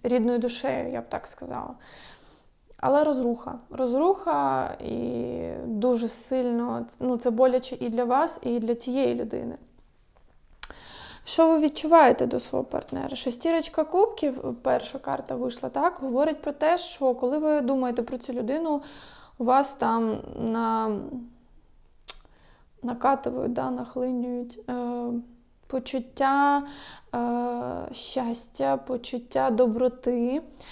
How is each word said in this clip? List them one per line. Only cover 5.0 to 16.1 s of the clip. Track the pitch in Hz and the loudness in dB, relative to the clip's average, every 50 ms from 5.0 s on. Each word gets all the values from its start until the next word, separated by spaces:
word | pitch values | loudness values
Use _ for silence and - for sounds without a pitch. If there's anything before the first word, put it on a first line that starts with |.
| 247 240 247 - - - - 165 165 - - - - | -4 -4 -4 -4 -4 -4 -6 -6 -6 -6 -8 -8 -6
дуже | 240 226 208 220 254 247 233 233 220 | -4 -2 0 2 2 2 2 0 -2
сильно, | - - - - 262 262 247 247 233 233 240 240 226 233 240 - - - | -4 -6 -6 -4 -2 0 0 0 0 0 -2 -2 -4 -4 -6 -8 -8 -4
ну, | - 254 247 240 | -2 -2 0 0
це | 247 247 | 0 0
боляче | 226 226 262 262 247 254 254 - 254 233 | 4 6 6 6 6 4 0 -2 -6 -6
і | 247 240 | -4 -2
для | 226 233 247 | -2 0 0
вас, | 240 247 262 - - - - | 2 4 4 2 2 -2 -4
і | - 240 233 240 | -4 -2 -2 0
для | 220 226 240 | 0 -2 -2
тієї | 233 - 254 247 269 262 240 240 | -2 -4 -2 0 2 2 2 2
людини. | 240 240 226 - - 233 233 - - - - _ - - _ _ _ _ _ _ _ - - _ _ _ _ - - - - - - - - - - - - - - - | 0 -2 -4 -6 -6 -6 -8 -10 -12 -14 -20 _ -20 -20 _ _ _ _ _ _ _ -20 -20 _ _ _ _ -18 -14 -14 -14 -14 -16 -20 -20 -20 -18 -18 -18 -20 -12 -8
Що | - - - 330 320 | 0 4 6 6 8
ви | 330 311 | 8 6
відчуваєте | 311 294 302 - - 302 339 330 294 247 - - 247 | 4 2 2 0 4 8 8 10 10 10 8 6 2
до | 240 - - | 0 0 -2
свого | - - - - - | -4 -2 -4 -4 -4
партнера? | - - - - - 277 - - 269 269 | -2 -4 -6 -6 -6 -6 -6 -6 -6 -6
Шестірочка | 247 - 254 233 240 - 330 330 330 311 - - - 302 | -6 -4 -4 -4 -2 0 0 2 0 0 -2 -2 -2 -2
кубків, | 302 - 370 415 - - - 302 285 254 254 - 262 240 233 | 2 4 4 4 4 2 0 -2 -2 -2 -4 -6 -8 -6 -2
перша | - 262 254 247 - - - 269 | 0 2 2 2 0 -4 -10 -8
карта | - - 277 269 - - 262 | -6 -4 -4 -4 -4 -6 -6
вийшла, | 240 254 254 240 - - 262 | -4 -4 -4 -6 -6 -6 -6
так, | - 277 294 359 349 - | -2 0 0 0 0 -2
говорить | 269 269 | -4 -2